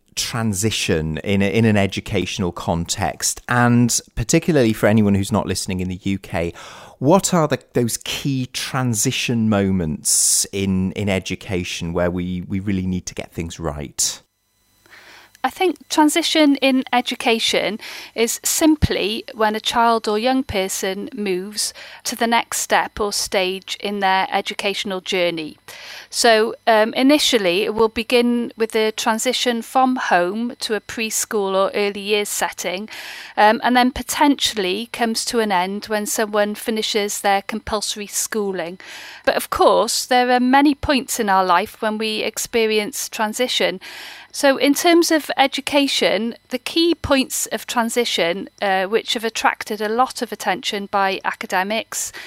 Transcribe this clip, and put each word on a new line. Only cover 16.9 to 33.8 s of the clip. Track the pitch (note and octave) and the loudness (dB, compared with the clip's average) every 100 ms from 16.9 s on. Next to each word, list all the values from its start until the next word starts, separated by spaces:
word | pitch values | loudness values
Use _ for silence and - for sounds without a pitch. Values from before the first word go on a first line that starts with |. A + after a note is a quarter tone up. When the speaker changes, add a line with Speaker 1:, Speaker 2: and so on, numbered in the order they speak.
Speaker 2:
education | B3 B3 B3 A#3+ A3+ - F#3+ F3 G#3 - - - | -2 -2 -4 0 0 2 0 -2 -6 -10 -16 -10
is | - A#3 - | -2 -2 -2
simply | - - D#4+ D#4 - G3 F3+ A3+ - | -2 2 4 4 2 -2 -2 -4 -6
when | A3 G#3+ G#3+ | 0 0 0
a | |
child | - A#3+ A#3 A3+ A3 | -2 2 2 2 0
or | G#3+ | 0
young | B3 C4 | 2 0
person | C4+ G#3 F#3+ - G3 F#3+ G3+ | 0 -2 -2 -2 -4 -4 -8
moves | A3 G3+ F#3 G3 G#3+ - - - - | -6 -2 -2 -4 -6 -6 -6 -18 -14
to | - | -8
the | A#3 A#3 | -2 2
next | A#3 - - | 2 0 -4
step | - G3+ D#3+ - | 0 2 0 -2
or | G#3 | -4
stage | - - G#3 F#3 F#3+ - - | -4 -2 -2 -2 -4 -10 -8
in | G3+ G#3 | -6 -2
their | F#3+ F#3+ F#3 | 2 2 0
educational | G3 G3+ G#3+ G3+ G3 G#3+ F#3 | -2 -4 -4 -4 -4 -4 -6
journey. | E3 F#3+ F3 E3 D3+ - - - - - - | -2 0 0 0 -6 -12 -20 -20 -18 -18 -10
So, | - A#3+ A3 A3+ - - | 2 6 6 4 0 2
um, | A3 A3 | 4 4
initially, | - C4 D4 - A#3+ F#3 F3 | 4 4 4 4 2 2 2
it | A3+ | 0
will | G#3+ A3 | 2 0
begin | A#3 A3 A#3+ A#3+ A#3+ A#3 - | 0 0 2 2 0 -2 -4
with | A3 | -2
the | A3 A3 | 0 0
transition | G#3+ B3 A3 B3+ A#3 B3 A#3 | 0 -2 -2 0 -2 0 -2
from | - C4+ C4 B3+ | 0 2 2 2
home | - F3+ F3 G#3+ A#3+ - | 2 2 2 -2 -6 -6
to | - | -6
a | G#3 | -6
preschool | - - A3 - - G#3+ G3 | -6 -6 -4 -4 -4 -2 0
or | F#3+ G3 | 0 0
early | - G3+ G#3 | 0 -2 -2
years | G3 G#3+ G#3 | -2 0 0
setting, | - F3 - F#3+ F3+ G#3+ - - - - - | -2 -4 -4 -6 -6 -10 -14 -16 -16 -6 4
um, | G#3+ A3+ | 6 6
and | A#3 | 2
then | B3 | 4